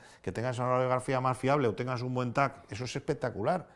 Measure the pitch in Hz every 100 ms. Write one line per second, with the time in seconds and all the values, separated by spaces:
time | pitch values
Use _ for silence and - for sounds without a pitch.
0 | - - - 90 123 117 123 127 127 127
1 | 123 131 127 120 127 147 123 - 123 123
2 | 127 127 123 113 135 - - 104 123 139
3 | - 143 127 92 117 180 -